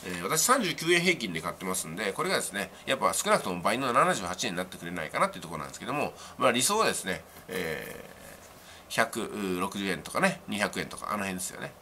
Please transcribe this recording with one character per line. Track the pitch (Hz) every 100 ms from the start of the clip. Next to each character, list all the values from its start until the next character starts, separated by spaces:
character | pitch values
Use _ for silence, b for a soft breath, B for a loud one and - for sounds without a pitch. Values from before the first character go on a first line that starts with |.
| -
え | 90
ー、 |
私 | 95 156
三 | - 269
十 | 180 -
九 | 160
円 | 175
平 | 180 165
均 | 104
で | 80
買 | 85
っ | -
て | 92
ま | 92
す | 80
ん | 85
で、 | 104
こ | 95
れ | 170
が | 151
で |
す | -
ね、 | 101 98 B -
や | 135
っ |
ぱ | 92
少 | - 104
な | 104
く |
と | 101
も | 87
倍 | 92 117
の | 131
七 | 123 175
十 | 139
八 | 90 92 117
円 |
に | 87
な |
っ | 92
て | 90
く | 85
れ |
な | 90 76
い |
か | 139
な | 190
っ |
て | 95
い |
う |
と | 82
こ | 80
ろ |
な | 69
ん |
で |
す | -
け | 110
ど |
も、 | 143 95 - B B
ま | 127
あ、 |
理 | 120
想 | 127 214
は | 170
で |
す | 95 95
ね、 | 85 - B -
え | 92 82 73 53 - -
ー、 | - - - - B B B B
百 | - 113 117 101 104 98 90
六 | 92 104
十 | 98
円 | 80
と | -
か | -
ね、 | 185 - -
二 | 104
百 | 98 95
円 | 82
と | -
か、 | -
あ |
の | 104
辺 | 98 92
で |
す | -
よ | -
ね。 | 139 -